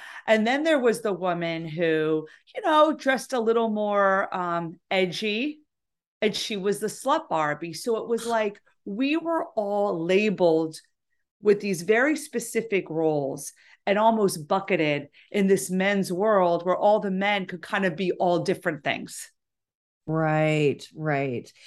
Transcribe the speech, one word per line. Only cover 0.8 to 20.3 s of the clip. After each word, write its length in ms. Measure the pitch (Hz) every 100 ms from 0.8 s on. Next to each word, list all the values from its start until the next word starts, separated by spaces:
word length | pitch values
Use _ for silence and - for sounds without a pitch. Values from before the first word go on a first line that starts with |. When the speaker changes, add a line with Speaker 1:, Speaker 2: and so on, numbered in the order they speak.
| 240 214
Speaker 1:
the 100 | 214
woman 540 | 180 185 170 165 165 165
who, 580 | 156 165 156 156 156 156 - _
you 80 | -
know, 300 | 392 302 311
dressed 400 | - 269 262 -
a 60 | 254
little 280 | 226 233 226
more, 640 | 214 208 202 196 190 196
um, 460 | 185 175 170 165 - -
edgy, 680 | 190 185 151 214 214 294 302 _ _ _ _ _ _
and 120 | 214
she 220 | 202 - 208
was 240 | 190 196
the 60 | 208
Slut 420 | - 262 311 320
Barbie. 460 | 160 151 147 170
So 240 | 156 247 220
it 100 | -
was 180 | 226 233
like, 340 | 226 214 208 _ _
we 320 | - 202 269 320
were 300 | 330 330 - -
all 480 | 202 202 202 180
labeled 760 | 170 190 214 185 175 160 160 156 - _ _ _ _ _
with 200 | 208 202
these 220 | 202 170
very 340 | 175 220 277 302
specific 760 | - 233 233 226 226 190 -
roles 600 | 160 160 151 135 147 - - _ _ -
and 120 | 202
almost 500 | 220 220 196 180 151
bucketed 600 | 190 185 180 151 147 139 _ _
in 160 | 208 190
this 240 | 190 190
men's 420 | 185 196 202 190
world 520 | 175 214 202 175 170
where 120 | 175 170
all 240 | 208 214
the 100 | 196
men 360 | 190 202 202 185
could 160 | 175
kind 220 | - 208
of 120 | 190 156
be 160 | 185
all 280 | - 180 175
different 420 | 151 180 180 151
things. 460 | - - - - - _ _ _ _ _ _ _ -
Speaker 2:
Right, 800 | 160 160